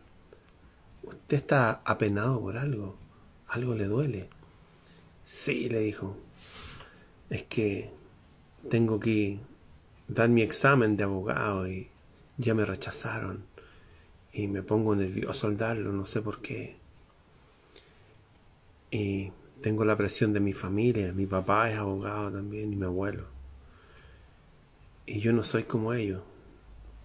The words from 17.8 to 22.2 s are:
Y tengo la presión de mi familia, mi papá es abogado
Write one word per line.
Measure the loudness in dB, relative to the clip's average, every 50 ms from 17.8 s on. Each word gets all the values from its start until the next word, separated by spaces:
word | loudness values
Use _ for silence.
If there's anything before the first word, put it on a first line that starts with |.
| -20 -20 -20 -20 -20 -20 -20 -20 _ _ _ _ _ -20 -20 _ _ -20 -20 _ _ _
Y | -2 0 0 0 0 -2 -4 -6 -10 -14 -20 -20 -18 -4
tengo | -2 0 2 4 4
la | 4 4
presión | 4 2 0 2 2 2 4 4
de | 4
mi | 2 0 0
familia, | -2 -4 -2 0 2 4 4 4 2 0 0 0
mi | -2 -2
papá | 0 0 0 2 2 4 4 4 2
es | 0 0
abogado | -2 -2 -2 -2 -4 -4 -4 -4